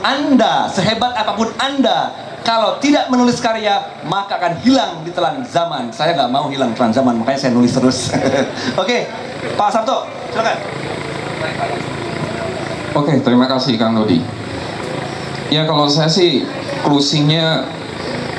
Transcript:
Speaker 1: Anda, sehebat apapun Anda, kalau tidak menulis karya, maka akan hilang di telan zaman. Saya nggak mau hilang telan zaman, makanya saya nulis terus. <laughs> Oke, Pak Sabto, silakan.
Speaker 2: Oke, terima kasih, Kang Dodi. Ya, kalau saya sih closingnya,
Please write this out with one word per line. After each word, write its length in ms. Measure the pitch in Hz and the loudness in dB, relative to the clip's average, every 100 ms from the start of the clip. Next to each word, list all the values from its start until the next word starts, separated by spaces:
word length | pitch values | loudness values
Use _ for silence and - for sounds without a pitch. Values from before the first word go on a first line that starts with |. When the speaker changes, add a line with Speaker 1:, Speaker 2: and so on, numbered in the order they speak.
Speaker 1:
Anda, 640 | 208 277 311 247 196 143 - | -2 0 4 4 4 2 0
sehebat 480 | 190 185 226 247 220 | 0 0 2 0 0
apapun 320 | 214 202 220 220 | -2 -2 -2 -2
Anda, 500 | 269 277 226 165 - - - - | -2 2 2 2 -2 -6 -12 -6
kalau 320 | - 226 - - | 0 2 2 2
tidak 240 | 285 285 - | 2 4 4
menulis 320 | 247 247 233 | 2 4 2
karya, 640 | 233 226 208 196 - - | 0 0 0 0 -2 -8
maka 320 | - 196 196 180 | -4 -4 -2 -2
akan 240 | 175 165 240 | -2 2 4
hilang 320 | 262 - 165 160 | 4 2 -4 -6
di 80 | 170 | -2
telan 320 | 165 139 123 | -2 -2 -2
zaman. 480 | - 170 143 120 113 | -2 -2 -4 -6 -2
Saya 160 | 156 | 0
nggak 160 | 151 127 | 2 2
mau 240 | 135 143 | 0 0
hilang 240 | 139 120 110 | 0 0 2
telan 160 | 117 | 2
zaman, 320 | 113 127 113 | 4 2 2
makanya 160 | 117 139 131 | 0 0 2
saya 40 | 120 | 4
nulis 160 | 123 | 4
terus. 400 | 147 127 - - - 135 139 | 4 4 2 0 0 2 2
<laughs> 420 | - - - - | 0 -2 -4 -2
Oke, 260 | - 233 - - - - - - | 0 0 -2 -8 -10 -8 -6 0
Pak 140 | 208 | 2
Sabto, 320 | 226 - - - - - 214 | 2 0 -2 -4 -8 -6 -2
silakan. 240 | 220 165 - - - - - - - - - - - - - - - - - - - - - - - 143 | -2 -2 -6 -6 -6 -6 -6 -6 -6 -6 -4 -4 -4 -4 -6 -6 -6 -6 -6 -6 -6 -6 -6 -8 -4 -2
Speaker 2:
Oke, 160 | 143 135 | 0 2
terima 240 | 123 123 127 | 4 4 4
kasih, 320 | 127 131 110 | 2 0 2
Kang 160 | 113 113 | 2 2
Dodi. 240 | 107 - - - - - - - - - - - - - - | 2 2 0 -6 -8 -6 -8 -8 -6 -6 -6 -8 -8 -6 -2
Ya, 160 | 151 | 0
kalau 240 | 156 151 143 | 2 2 2
saya 240 | 151 156 | 2 2
sih 320 | 185 175 131 - - - - | 4 4 4 -2 -6 -6 -2
closingnya, 800 | 147 143 143 156 147 160 160 139 - - - - - - - | 2 2 2 2 4 4 2 0 -2 -8 -10 -8 -6 -6 -6